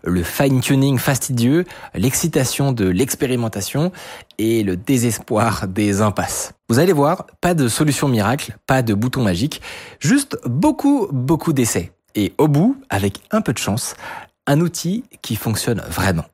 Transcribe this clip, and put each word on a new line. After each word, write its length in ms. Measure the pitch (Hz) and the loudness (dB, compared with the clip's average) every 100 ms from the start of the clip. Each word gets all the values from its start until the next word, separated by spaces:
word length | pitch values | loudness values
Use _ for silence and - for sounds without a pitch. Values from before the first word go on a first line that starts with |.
le 180 | - 90 | 0 -2
fine-tuning 760 | 82 - 139 127 - 135 139 127 | -2 0 2 2 2 2 4 2
fastidieux, 640 | - 131 - 123 117 156 180 - - | 0 -2 -2 0 4 2 0 -10 -12
l'excitation 760 | - 117 - 170 151 127 - 139 | -2 0 0 0 0 0 0 0
de 140 | 120 95 | 2 2
l'expérimentation 1040 | 90 131 - 131 127 113 101 98 143 175 - - - - - | 2 0 0 -2 0 -2 -4 -4 -2 -2 -4 -18 -18 -16 -2
et 260 | 110 113 | 0 2
le 140 | 101 90 | 0 -2
désespoir 920 | 113 131 120 107 - 110 113 101 98 | 0 2 2 -2 -2 0 0 -2 -4
des 340 | 98 104 98 | -2 0 2
impasses. 500 | 107 98 87 - - - - | 0 0 -4 -6 -10 -14 0
Vous 100 | 117 | 2
allez 140 | 180 | 4
voir, 340 | 156 143 185 - _ | 4 2 0 -6 _
pas 140 | 175 | 0
de 140 | 170 123 | 2 0
solution 400 | - 151 131 143 | 2 0 2 0
miracle, 480 | 117 101 139 - - - | 2 2 -2 -6 -14 0
pas 160 | 131 | 0
de 100 | 113 | 2
bouton 300 | 101 123 135 | 0 0 0
magique, 400 | 110 87 143 - - - - - | 0 0 -2 -4 -14 -16 -18 -4
juste 380 | 139 277 277 - | 2 2 0 -6
beaucoup, 640 | - 123 294 311 285 285 208 | -4 2 2 2 2 2 0
beaucoup 440 | 135 127 156 - | -2 0 0 2
d'essais. 380 | 135 117 - 82 _ _ | 0 0 -2 -6 _ _
Et 200 | - 98 - | -2 -2 2
au 100 | 156 | 2
bout, 300 | 143 214 277 - | 4 4 0 -4
avec 300 | 101 101 - _ | -2 -2 -4 _
un 100 | 214 | -2
peu 140 | 214 | 0
de 40 | 120 | -4
chance, 360 | - 104 - - - - - _ - | -2 -4 -4 -10 -14 -16 -18 _ 0
un 140 | 143 | 2
outil 440 | 170 - 165 214 - - | 2 -2 -4 -6 -8 -16
qui 140 | - 113 | -8 -4
fonctionne 460 | - 110 - 107 - | -2 -2 -2 -4 -4
vraiment. 360 | 85 95 82 - | -2 0 0 -4